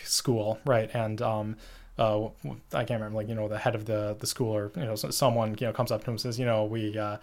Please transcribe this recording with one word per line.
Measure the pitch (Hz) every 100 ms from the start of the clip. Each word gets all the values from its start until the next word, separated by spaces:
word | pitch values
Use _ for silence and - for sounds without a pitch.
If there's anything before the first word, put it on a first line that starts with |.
school, | - - - 117 104 110
right? | 143 117 107
And, | 120 110 107
um, | 117 110 107 110 - - - -
uh, | 110
w-, | 107 107 -
w-, | 143 117 -
I | 131
can't | 120 117
remember, | 107 110
like, | 104
you |
know, | 113 107
the | 104
head | 127
of | 113
the, | 110 107 104 107
the | -
school | - 117
or, | 107 104 -
you |
know, | 127
s-, | 107 69
someone, | - 135 117 110 107
you | 117
know, |
comes | 107 123
up | 110
to | -
him |
and | 110
says, | 127 113
you | 123
know, | 110
"We, | 107 113 107 107
uh, | 104 104